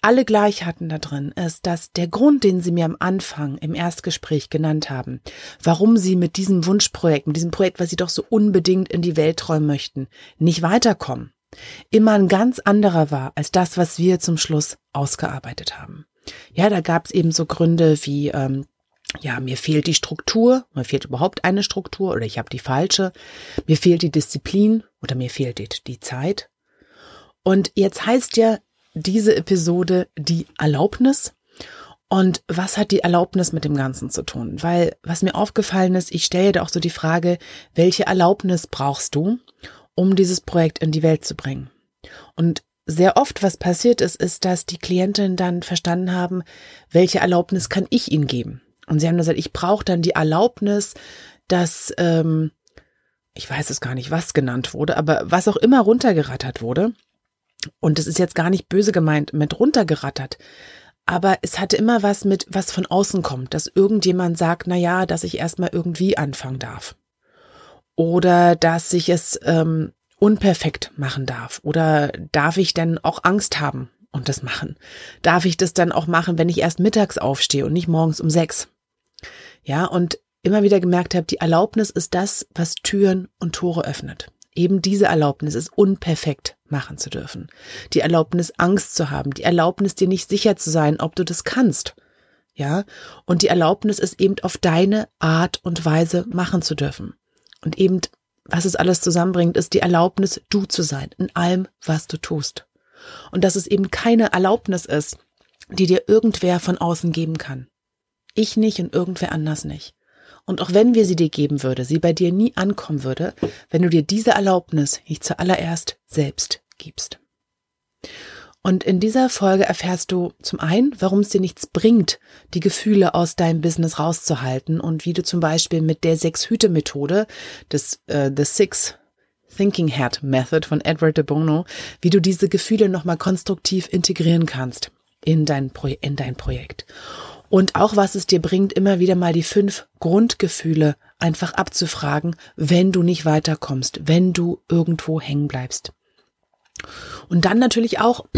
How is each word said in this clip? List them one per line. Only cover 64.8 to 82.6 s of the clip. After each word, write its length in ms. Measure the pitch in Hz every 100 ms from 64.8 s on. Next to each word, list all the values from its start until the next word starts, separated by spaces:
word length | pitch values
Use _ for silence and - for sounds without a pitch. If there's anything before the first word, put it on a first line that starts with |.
| 175 180 185
dass 180 | 165
ich 140 | 180 -
erstmal 320 | 170 - 180
irgendwie 460 | 175 170 160 185 -
anfangen 420 | 143 131 131 131
darf. 380 | 127 - - - _ _ _ _ _ - - _ _ -
Oder 600 | 165 175 180 175 175 165
dass 340 | 165 165 -
ich 160 | 175 170
es, 320 | 175 - -
ähm, 500 | - 165 160 160 156 - _ -
unperfekt 720 | 208 214 196 170 160 - - -
machen 280 | 139 135 131
darf. 360 | 120 120 -
Oder 480 | 151 156 160 151 143 - 151
darf 260 | 151 151 175
ich 160 | 180
denn 240 | - 165 165
auch 260 | 160 -
Angst 360 | 175 202 - -
haben 300 | 147 135 127 _ _
und 160 | 147 127
das 160 | 135
machen? 320 | 127 - - - - - - -
Darf 240 | 170 175 180
ich 100 | 165
das 160 | 185
dann 180 | - 175
auch 160 | - 160
machen, 300 | 170 170 165
wenn 120 | 170
ich 100 | 165
erst 200 | 165 165
mittags 380 | 196 220 202 -
aufstehe 480 | 117 139 - 139 139
und 80 |
nicht 140 | 165 170
morgens 320 | 160 165 156
um 100 | 165
sechs? 380 | 160 165 - - _ _ _ _ _ - - - _
Ja, 220 | - 143 180
und 340 | 180 175 - _ _
immer 220 | - 208
wieder 160 | 202 196
gemerkt 340 | 180 180 175
habe, 120 | 180 165
die 120 | -
Erlaubnis 540 | 165 165 208 - 208
ist 240 | - - 180
das, 320 | 196 - -
was 180 | -